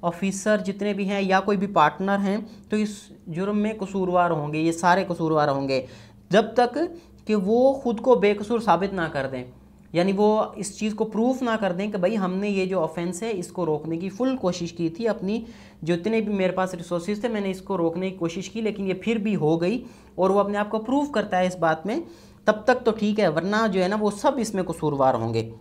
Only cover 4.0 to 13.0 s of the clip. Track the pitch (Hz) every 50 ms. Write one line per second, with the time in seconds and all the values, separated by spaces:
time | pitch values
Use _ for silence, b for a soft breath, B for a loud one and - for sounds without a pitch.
4 | 185 175 180 180 175 170 170 151 147 147 151 156 160 165 165 165 - 180 170 196
5 | 190 185 175 170 170 160 160 151 147 147 139 139 139 135 135 131 123 B B B
6 | B B B B - - 170 208 226 - - - 240 240 - 294 330 349 B B
7 | B B B - - - 214 208 185 190 220 240 254 269 277 269 - 240 226 214
8 | - 254 247 202 185 208 208 208 214 208 240 226 226 226 170 170 190 190 190 185
9 | 165 156 - 143 131 131 131 127 123 127 - - - - - - - - - 160
10 | 175 190 196 190 208 214 214 214 - 214 - - 196 - - - 208 214 208 -
11 | 226 220 - 208 226 247 262 254 262 233 226 220 208 190 175 175 196 214 214 202
12 | 180 190 226 214 190 180 185 190 202 208 202 196 185 185 190 185 160 160 - -